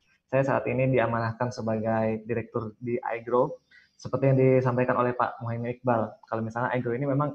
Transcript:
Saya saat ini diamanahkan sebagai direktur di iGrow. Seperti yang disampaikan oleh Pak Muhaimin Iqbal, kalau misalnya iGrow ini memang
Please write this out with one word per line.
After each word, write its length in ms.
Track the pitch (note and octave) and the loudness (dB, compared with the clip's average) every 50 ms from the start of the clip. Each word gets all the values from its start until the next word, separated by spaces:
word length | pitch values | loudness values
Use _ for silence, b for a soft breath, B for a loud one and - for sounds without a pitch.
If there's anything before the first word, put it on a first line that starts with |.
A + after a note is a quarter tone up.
| _ _ _ _ _ _ | _ _ _ _ _ _
Saya 160 | - C3+ C#3 | 0 0 2
saat 160 | C3+ B2 A2+ - A#2 | 2 0 0 0 -2
ini 160 | A#2+ B2+ C3 | -2 0 0
diamanahkan 640 | C3 C3 A#2+ A2+ A#2 A#2 A#2 A#2 A2+ A2+ - B2 A#2+ | 2 2 2 2 2 0 -2 -2 -2 -2 -2 -4 -4
sebagai 720 | - - A2+ A2+ A2 A2 G#2+ A2+ A2+ A2+ A2 A2 A2 A2 A2 | -4 -4 -4 -4 -2 -2 0 0 0 0 0 0 -2 -4 -4
direktur 560 | - A#2+ A2+ A2 - - A#2+ A2 G#2+ G#2 _ | -4 -4 -4 -4 -4 -6 -6 -6 -6 -10 _
di 160 | A#2+ A#2+ A#2+ - - | -6 -4 -4 -4 -4
iGrow. 480 | - A2 A#2 A#2 A#2+ A#2+ B2 C3+ D#3+ E3+ - _ b b b b b b _ | -4 -6 -6 -4 0 2 2 2 2 -2 -8 _ b b b b b b _
Seperti 320 | - - - - - C3+ | -8 -6 -4 0 2 4
yang 80 | C3 C3 | 4 6
disampaikan 560 | C3 C3 C3 C3 B2 C3 A#2+ B2 B2+ B2 B2 G2 B2 | 6 6 6 6 4 2 2 2 2 2 2 2 2
oleh 80 | B2 | 0
Pak 320 | A#2+ - A#2+ - - - A#2+ | 0 0 -2 -2 -2 -6 -6
Muhaimin 320 | A#2 A#2 A#2 A#2 A#2 B2 | -6 -6 -4 -4 -6 -6
Iqbal, 320 | B2 - B2+ A#2+ A2+ G#2+ A2 G#2+ - - _ | -4 0 0 2 2 0 -2 -6 -14 -10 _
kalau 80 | A2+ A2+ | -6 -4
misalnya 320 | A2+ A2+ A2 A#2+ B2 A2+ G#2+ B2+ | -4 -4 -4 -4 -4 -2 -2 -2
iGrow 160 | B2 A#2+ A#2 | -2 -2 -4
ini 80 | A#2+ C#3+ | -2 -2
memang 320 | C#3+ C#3 C#3 D3 C#3+ | -2 0 0 0 -2